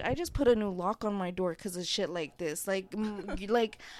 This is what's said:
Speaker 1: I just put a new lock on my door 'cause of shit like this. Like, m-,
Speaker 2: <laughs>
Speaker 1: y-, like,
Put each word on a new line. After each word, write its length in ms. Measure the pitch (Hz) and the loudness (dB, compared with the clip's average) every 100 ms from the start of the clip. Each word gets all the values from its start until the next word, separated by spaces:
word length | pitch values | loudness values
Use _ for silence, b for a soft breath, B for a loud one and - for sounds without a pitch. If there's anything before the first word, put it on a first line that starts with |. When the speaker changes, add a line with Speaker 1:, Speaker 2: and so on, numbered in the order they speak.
| - | -2
Speaker 1:
I 80 | |
just 200 | 269 339 | 0 0
put 140 | - 262 | 4 6
a 80 | 233 | 6
new 140 | 208 | 4
lock 340 | 180 180 220 | 0 -2 0
on 120 | 214 202 | -2 0
my 160 | 180 | -2
door 220 | 180 185 165 | 0 -2 -2
'cause 200 | 202 175 | -6 -6
of 100 | 175 | -4
shit 220 | - 175 | 0 0
like 260 | 175 151 - | -2 -6 -4
this. 300 | 170 151 - | -4 -4 -2
Like, 260 | 190 190 | -2 -2
m-, 320 | 208 214 208 202 | -4 -2 -4 -6
Speaker 2:
<laughs> 140 | - | -4
Speaker 1:
y-, 80 | 202 | 2
like, 300 | 240 226 - B B | 2 2 -2 B B